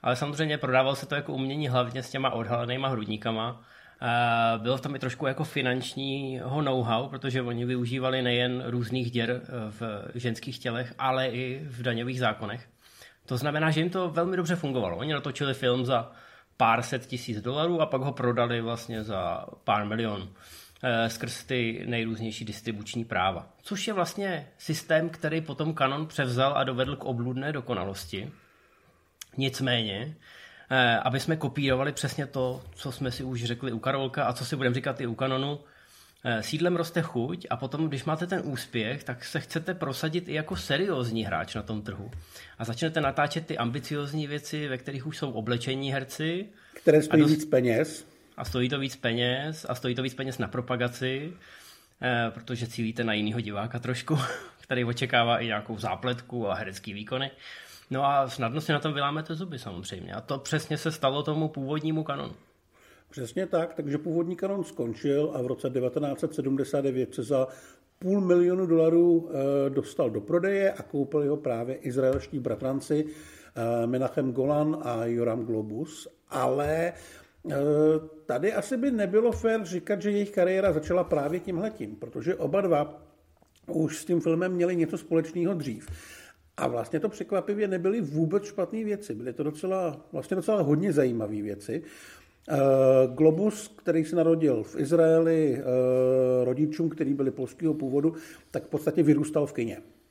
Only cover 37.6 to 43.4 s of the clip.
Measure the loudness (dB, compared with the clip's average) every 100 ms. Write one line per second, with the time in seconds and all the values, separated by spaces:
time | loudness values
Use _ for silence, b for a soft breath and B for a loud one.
37.6 | -4 -2 -2 -2 -2 -2 -2 -4 -4 -6
38.6 | -4 -2 -2 -4 -8 -10 -6 -6 -4 -6
39.6 | -4 -4 -4 -2 -2 -2 -4 -6 -4 -6
40.6 | 0 0 2 0 0 -2 0 -2 -4 -6
41.6 | -4 -6 -6 -10 -10 -12 B B B B
42.6 | -6 -2 0 2 0 2 0 0